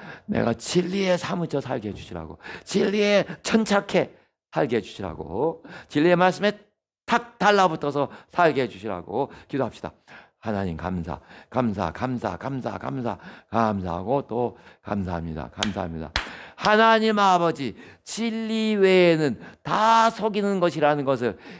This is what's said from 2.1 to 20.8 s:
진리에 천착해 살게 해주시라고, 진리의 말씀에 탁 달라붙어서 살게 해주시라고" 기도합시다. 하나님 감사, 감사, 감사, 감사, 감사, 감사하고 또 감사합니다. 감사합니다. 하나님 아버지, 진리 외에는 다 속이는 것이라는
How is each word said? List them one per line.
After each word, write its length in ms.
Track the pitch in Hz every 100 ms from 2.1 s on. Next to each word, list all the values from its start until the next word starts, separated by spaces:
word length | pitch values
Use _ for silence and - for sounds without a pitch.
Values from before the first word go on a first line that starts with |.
| 87 80 82 - -
진리에 640 | - 202 208 208 202 202 - 160
천착해 680 | - 226 220 202 196 185 - - _ _ _
살게 240 | 156 151 117
해주시라고, 880 | 95 - 95 78 73 92 156 165 - - -
진리의 280 | 147 165 175
말씀에 420 | 185 175 208 - _ _ _ _
탁 340 | - 226 233 _
달라붙어서 720 | 190 202 185 160 143 139 139 - -
살게 320 | - 170 135
해주시라고" 680 | 123 95 107 90 85 107 139 - -
기도합시다. 440 | 139 117 - 80 - _ - - _
하나님 380 | 110 104 95 78
감사, 440 | 85 92 82 71 - - -
감사, 420 | 123 120 101 87
감사, 440 | 80 127 123 110 90
감사, 420 | 131 135 117 95
감사, 400 | 120 135 117 98 - - _
감사하고 760 | 107 110 101 90 85 92 139 139
또 300 | 113 120 - - _
감사합니다. 680 | - 104 92 85 82 78 64
감사합니다. 640 | - 104 98 90 80 78 - - - -
하나님 640 | - 196 214 226 226 220 214
아버지, 580 | 196 180 170 160 131 - - -
진리 720 | - - 226 226 220 220 220 208
외에는 640 | 190 185 175 160 147 107 - -
다 460 | - 175 220 226 226
속이는 500 | 226 214 202 202 196
것이라는 460 | 175 151